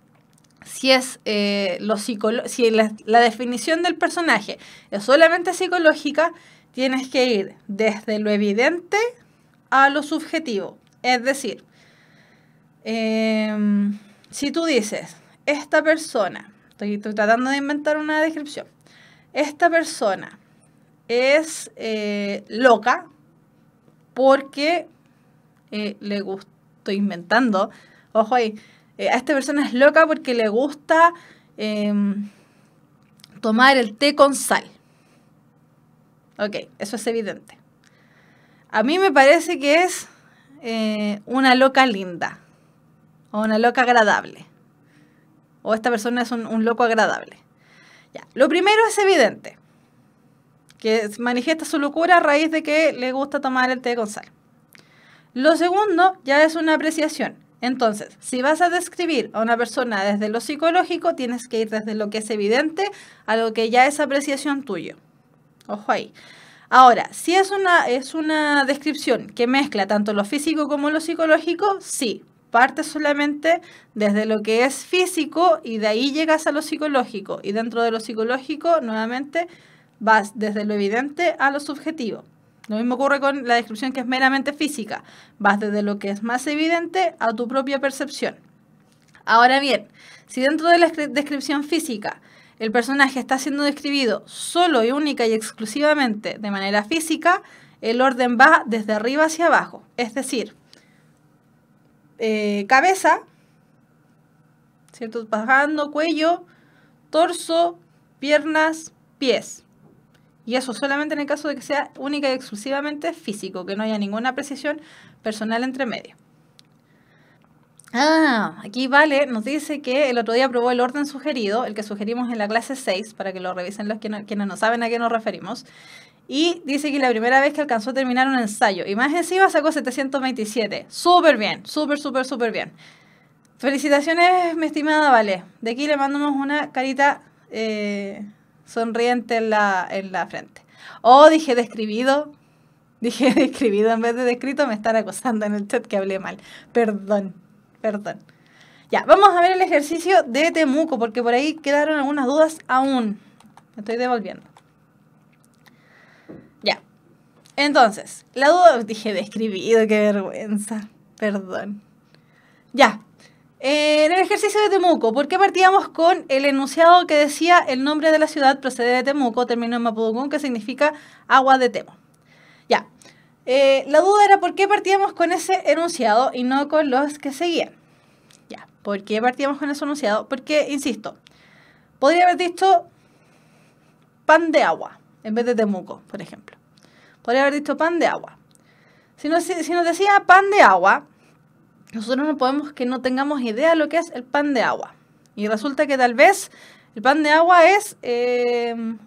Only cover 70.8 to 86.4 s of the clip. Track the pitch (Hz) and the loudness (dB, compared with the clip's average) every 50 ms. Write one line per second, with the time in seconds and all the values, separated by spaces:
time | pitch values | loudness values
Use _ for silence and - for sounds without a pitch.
70.8 | 285 294 302 320 320 330 330 320 330 320 311 320 320 339 339 339 403 415 392 381 | -2 -2 -2 -2 -2 -4 -4 -2 2 4 4 2 2 -2 -4 -2 0 -2 -2 -2
71.8 | - - - - - 226 190 - - _ _ _ _ _ - 233 247 269 262 320 | -6 -10 -8 -6 -4 -6 -6 -8 -12 _ _ _ _ _ 4 4 4 4 2 -2
72.8 | 302 - - 311 302 294 294 285 294 294 294 294 - 320 339 349 349 - - - | -8 -8 -8 -4 -2 -2 0 0 -2 -2 -4 -2 0 0 0 0 -2 -8 -20 -20
73.8 | _ _ _ 226 208 208 202 208 214 220 220 214 208 220 220 226 247 269 269 - | _ _ _ -2 0 0 2 0 0 0 -2 -2 0 0 2 2 2 0 0 -4
74.8 | - - - 359 370 359 - 330 302 285 - 311 339 370 320 320 - 240 226 220 | -6 -2 0 0 0 0 -2 -4 -4 -4 0 2 4 4 4 2 0 -6 -6 -2
75.8 | 208 214 214 220 254 285 269 302 320 320 311 311 320 330 294 294 302 - 320 294 | -2 0 0 0 0 -2 -2 -2 0 2 0 2 0 -2 -2 -2 -4 -6 -6 -6
76.8 | 302 302 285 254 240 247 - 202 196 - - - - - 202 220 226 240 220 233 | -4 -2 0 0 0 -2 -6 -12 -10 -10 -12 -10 -8 -6 -4 -4 -4 -4 -2 -2
77.8 | 233 233 220 220 220 - 233 214 220 233 247 262 262 - 311 294 311 339 339 320 | -2 0 -2 -4 -6 -8 -6 -4 -2 -2 -2 -4 -4 -8 -10 -4 0 0 0 2
78.8 | 269 226 220 220 220 226 240 254 285 294 - 330 349 339 - - _ _ _ _ | 0 -2 -4 -4 -4 -4 -6 -6 -8 -6 -6 -6 -6 -6 -10 -18 _ _ _ _
79.8 | _ _ _ _ 202 226 220 220 196 208 - 226 202 214 208 214 208 208 208 208 | _ _ _ _ 2 4 4 4 4 0 -4 -6 -6 -4 -4 -4 -4 -2 -2 0
80.8 | 202 196 208 233 262 285 294 - 359 339 - - 269 277 277 285 285 - 294 277 | 0 0 0 -2 -4 -4 -4 -2 -2 -2 0 0 0 0 0 -2 -6 -8 -10 -8
81.8 | - 311 320 311 254 214 135 - - _ _ _ _ _ _ _ - - 214 214 | -8 -8 -8 -6 -6 -8 -8 -10 -14 _ _ _ _ _ _ _ -12 -8 -6 -4
82.8 | 233 247 247 240 277 269 277 277 269 277 277 285 254 240 233 233 233 233 226 214 | -2 -2 0 0 0 0 0 2 0 -2 -2 -2 -2 0 0 0 0 -4 -8 -8
83.8 | 269 262 262 269 247 240 262 254 269 262 269 269 262 285 285 294 311 294 302 - | -6 -6 -6 -6 -6 -4 -2 0 2 2 2 0 -2 -4 -4 -4 -4 -4 -4 -6
84.8 | 214 - - - - - - - - _ _ _ 202 202 202 202 214 208 208 208 | -8 -8 -10 -12 -12 -16 -20 -20 -20 _ _ _ 0 0 0 0 -2 -2 -2 -2
85.8 | 202 208 208 202 - 196 202 202 214 226 240 254 | -2 -2 -4 -4 -6 -6 -6 -6 -6 -4 -4 -4